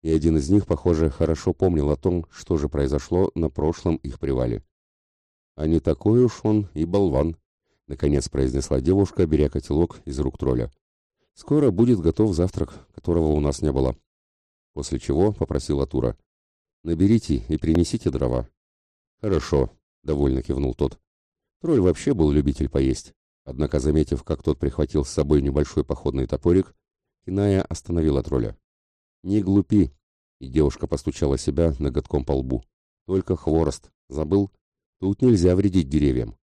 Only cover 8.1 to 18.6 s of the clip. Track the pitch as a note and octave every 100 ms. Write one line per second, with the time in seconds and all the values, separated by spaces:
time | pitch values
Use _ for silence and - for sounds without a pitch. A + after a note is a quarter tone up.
8.1 | C#2+ - C2 C2 C2 - C2+ C2+ G2 F#2+
9.1 | - E2+ D2+ D2 D2+ - C#2+ E2+ - -
10.1 | C2+ C2+ - C2+ B1 A#1 _ _ _ _
11.1 | _ _ _ - D3 C#3 F2+ A#2 A2 E2
12.1 | - A2 E2 F2+ - D#2+ - _ - -
13.1 | E2+ D#2 D2+ D2 C#2 D2+ C2+ C2 A#1+ _
14.1 | _ _ _ _ _ _ - C#2+ A#1+ -
15.1 | C#2+ G2+ G#2 - C#2 - C#2+ C2+ C2 A#1+
16.1 | - _ _ _ _ _ _ E2 E2 G2
17.1 | A2+ - C2+ A1 D#2 D#2+ D#2+ E2+ E2 -
18.1 | B1+ C2 B1 - _